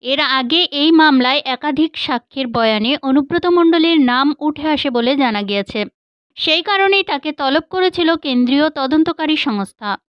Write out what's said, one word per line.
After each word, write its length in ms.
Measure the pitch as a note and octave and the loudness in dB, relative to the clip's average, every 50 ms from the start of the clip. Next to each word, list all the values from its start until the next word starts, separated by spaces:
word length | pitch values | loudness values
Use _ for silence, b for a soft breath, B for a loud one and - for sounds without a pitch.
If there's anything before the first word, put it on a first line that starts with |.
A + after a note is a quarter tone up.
| - | -4
এর 160 | B3 C4+ C#4+ | -4 -2 -2
আগে 400 | D4+ C4 C4 C4 C4 A#3+ D4+ E4+ F4+ D4 | -2 -2 -2 -2 -2 0 0 0 0 -2
এই 180 | - C#4+ C#4+ D#4+ | -2 0 2 4
মামলায় 480 | E4 D#4+ D#4 D#4 C#4 C4 B3 B3+ C4+ D4 D4 | 4 6 6 4 4 4 2 2 0 -2 -2
একাধিক 460 | C#4 B3+ - - D4+ C#4 C4+ D#4 D#4+ - | -4 -8 -4 -4 -4 0 0 -2 -2 -2
সাক্ষীর 500 | - - - C4+ A#3 _ _ _ C4+ C4+ | -8 -6 -4 -4 -6 _ _ _ -8 -8
বয়ানে 460 | B3 A3+ A#3+ A3+ A3 A3 G#3+ G#3+ A#3+ C#4+ - | -4 -2 0 0 2 2 0 0 -2 -2 -2
অনুব্রত 420 | - C4+ C4 D4 C#4+ C#4+ E4+ F4 E4+ | 0 0 2 2 2 0 -2 -2 0
মণ্ডলের 520 | F4+ F4 F4 E4+ E4 D#4+ E4+ D#4+ E4 E4+ D#4 | 2 2 4 4 4 4 4 2 2 4 4
নাম 260 | C4+ B3 A#3+ B3+ C4+ D4 D4+ _ | 4 2 2 2 0 0 -2 _
উঠে 260 | D4 D4+ D4+ D4 D4 D#4 | -4 -4 -4 -2 -2 -2
আসে 200 | D4+ C4+ - C#4+ | -2 0 -2 -2
বলে 220 | B3 A#3+ A#3 B3 C#4+ | -2 0 0 0 0
জানা 260 | C#4 C#4 A#3+ G#3+ G#3 | 2 0 0 0 -2
গিয়েছে। 380 | G3+ G3 G3+ G3+ G3 - - A3 G#3 - _ _ _ _ _ _ _ _ _ | -4 -2 -4 -4 -4 -4 -6 -6 -6 -6 _ _ _ _ _ _ _ _ _
সেই 260 | - - - D#4 E4+ | -6 -2 0 0 0
কারণেই 420 | D#4+ G#4+ G4+ F#4+ G4 G4 G4 G4 F#4 | 0 -2 0 0 2 2 2 0 0
তাকে 260 | - D#4+ C#4 - D4+ | -2 -6 -6 -4 -8
তলব 320 | D4 - D4 C4+ C4+ D#4+ E4 _ | -6 -4 -2 0 0 -2 -2 _
করেছিল 380 | - F#4 F#4 F#4 F4 - F4 D#4+ E4 | -4 -2 -2 0 0 0 0 0 0
কেন্দ্রীয় 500 | D#4 - D4 B3+ B3 B3 A#3+ C4+ C#4 D4+ D#4 | -2 -2 -2 0 0 2 2 2 2 2 0
তদন্তকারী 680 | D4+ D4+ C4+ C4 C#4+ D#4 D#4+ E4+ D#4+ - D#4+ D4+ D#4 | 0 -4 -4 0 2 2 2 0 -2 -4 -2 -2 -2
সংস্থা। 540 | D4 - C#4 A3 G3+ G3 F#3+ _ _ A3+ G#3 G3 - _ _ | -2 -2 -4 -2 -4 -4 -6 _ _ -8 -8 -8 -8 _ _